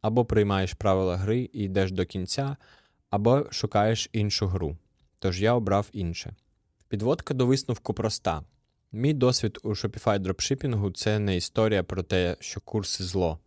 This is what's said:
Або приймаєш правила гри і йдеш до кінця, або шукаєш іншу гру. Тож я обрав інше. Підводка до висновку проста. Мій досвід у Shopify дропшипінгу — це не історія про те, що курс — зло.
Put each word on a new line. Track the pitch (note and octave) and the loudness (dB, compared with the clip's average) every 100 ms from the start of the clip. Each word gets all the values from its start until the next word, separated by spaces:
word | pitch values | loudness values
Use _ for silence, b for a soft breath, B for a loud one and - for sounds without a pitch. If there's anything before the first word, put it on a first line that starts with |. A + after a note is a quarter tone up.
Або | G#2+ A#2 | 2 2
приймаєш | A#2 A2 G2+ G2 F#2+ | 2 2 4 2 0
правила | - G#2 F#2+ F#2 F2+ | 0 2 2 2 0
гри | G2 A#2+ A#2+ | 0 -2 -4
і | - | -6
йдеш | G2 F#2+ F#2+ | -2 0 0
до | F#2+ F2 | 0 -4
кінця, | F#2+ F#2 - C#3 C#3 b b b b _ | -4 -4 -4 -4 -8 b b b b _
або | A2+ A2 C3+ - | 0 4 4 2
шукаєш | - - G#2+ G#2+ A2+ - | -4 0 2 2 0 -2
іншу | A2+ G#2 - G2 | -2 -2 0 -2
гру. | F#2 D#2+ D#2 _ _ _ _ | -2 -4 -6 _ _ _ _
Тож | F#2+ F2+ | -4 2
я | G#2+ | 2
обрав | B2 G2+ G2 G2+ | 2 4 2 0
інше. | G#2 F2 E2 - - _ _ _ _ _ | -4 -6 -6 -12 -16 _ _ _ _ _
Підводка | G2+ A2+ E3+ - | -2 0 -2 -2
до | C3 B2 | 0 2
висновку | C3+ - A#2 - | 2 0 -6 -4
проста. | G#2 G#2+ - - D#2 - _ _ _ _ | -2 -2 -2 -2 -4 -8 _ _ _ _
Мій | G#2+ C3+ | -2 0
досвід | D3 B2+ B2 A2 - | 4 2 2 -2 -4
у | A2 | -6
Shopify | G2+ G#2 - - G2+ | -4 -4 -2 0 2
дропшипінгу — | F#2+ F#2 - C3+ C#3 A2+ G2+ | 0 -4 -2 -2 -2 -2 -2
це | F#2 A2 G#2+ | -2 0 0
не | G2+ F2+ | 2 0
історія | - - A2 G2+ | 0 0 2 2
про | F2 F#2+ | 0 -6
те, | E2+ F#2+ F2 - | 0 0 2 -2
що | - - | -8 -12
курс — | - G#2+ G2 - | -6 -4 -4 -6
зло. | F2+ F#2 E2+ D#2 | -2 0 0 -2